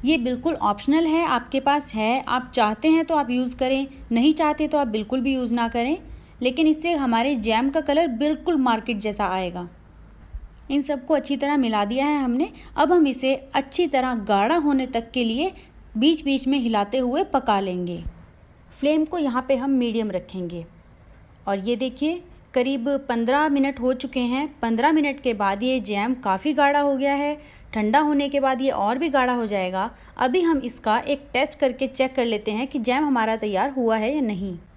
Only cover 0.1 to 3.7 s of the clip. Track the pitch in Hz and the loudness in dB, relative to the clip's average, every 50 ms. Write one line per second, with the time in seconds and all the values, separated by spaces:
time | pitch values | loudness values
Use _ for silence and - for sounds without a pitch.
0.1 | 320 311 233 247 254 247 - 320 320 - - 208 208 208 - - 277 320 339 320 | 0 2 2 -2 -4 -2 -2 -2 -2 0 0 0 0 0 0 2 2 2 4 2
1.1 | 311 330 339 311 - 233 240 - - 269 262 285 277 294 285 - - 220 214 220 | 2 2 2 2 0 -2 -2 -2 -4 -2 2 2 2 2 0 -4 -6 -2 0 0
2.1 | 240 262 - - - 254 247 254 - 254 226 208 220 - - 311 320 320 330 - | 0 0 -2 -2 -4 -4 -4 -2 0 2 2 2 0 0 2 4 4 4 4 2
3.1 | 330 302 285 233 247 247 254 247 247 - 262 254 | 0 0 0 0 0 -2 -2 -2 -2 -2 -2 0